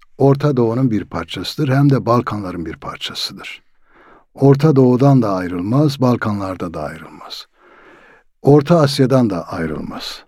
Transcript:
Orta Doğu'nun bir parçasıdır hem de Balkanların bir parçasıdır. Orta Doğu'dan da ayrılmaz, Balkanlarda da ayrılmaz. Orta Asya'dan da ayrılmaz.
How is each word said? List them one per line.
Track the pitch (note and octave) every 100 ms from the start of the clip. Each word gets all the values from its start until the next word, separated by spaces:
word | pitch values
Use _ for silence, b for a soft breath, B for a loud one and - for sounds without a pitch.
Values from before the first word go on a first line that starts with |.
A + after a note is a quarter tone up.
| _ -
Orta | C3+ C#3 D3 B2
Doğu'nun | A2+ A#2+ C3
bir | G#2 -
parçasıdır | E2+ - G2 F2+ - C#3+
hem | C3+ C#3+
de | C3 G#2
Balkanların | A#2+ A#2+ G#2 F#2 E2+ D#2+
bir | -
parçasıdır. | - - - - - F#2 - - _ b b b b b b
Orta | - C#3 C#3 D#3+ C3+
Doğu'dan | B2+ B2 C#3 C3+
da | G#2+
ayrılmaz, | F#2 F2+ F2+ G2 C3+ D3+ C#3
Balkanlarda | B2+ A#2 A2 G2+ F#2+ F#2 F2+
da | D#2+
ayrılmaz. | D2+ E2 D#2 - - - - b b b b b b b b _
Orta | C3+ D3 C#3+ E3+
Asya'dan | C#3 C#3 B2+ C3 A#2
da | F2 -
ayrılmaz. | F#2 D#2+ D2 - - - -